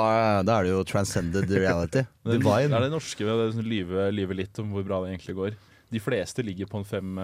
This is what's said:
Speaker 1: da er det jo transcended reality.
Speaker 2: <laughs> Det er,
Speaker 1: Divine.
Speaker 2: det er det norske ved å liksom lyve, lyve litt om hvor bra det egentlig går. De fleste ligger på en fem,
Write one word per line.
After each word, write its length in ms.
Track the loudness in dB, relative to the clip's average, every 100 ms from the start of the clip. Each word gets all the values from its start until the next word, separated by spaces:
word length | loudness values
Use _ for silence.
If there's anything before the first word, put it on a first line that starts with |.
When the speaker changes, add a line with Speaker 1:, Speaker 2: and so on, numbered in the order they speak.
| 6 4 6 4
Speaker 1:
da 160 | 4 4
er 40 |
det 80 | 4
jo 120 | 2 0
transcended 640 | 0 0 0 0 0 2
reality. 540 | 2 2 2 0 0 -2
Speaker 2:
<laughs> 100 | _
Det 120 | -2 2
er, 40 |
Speaker 1:
Divine. 300 | 4 4 4
Speaker 2:
det 80 | 2
er 80 | 0
det 80 |
norske 320 | -2 -8 -4 -2
ved 80 |
å 140 | 0 0
liksom 160 | -2 -2
lyve, 380 | -2 -2 -2 0
lyve 260 | 0 -2 -4
litt 240 | -6 -6
om 80 | -6
hvor 140 | -4 -4
bra 160 | -4
det 80 | -4
egentlig 240 | -8 -8 -6
går. 220 | -4 -6 _ _ -8
De 80 | -6
fleste 460 | -2 -2 -2 -4 -6
ligger 240 | -6 -6
på 80 | -8
en 80 | -6
fem, 300 | -6 -6 -6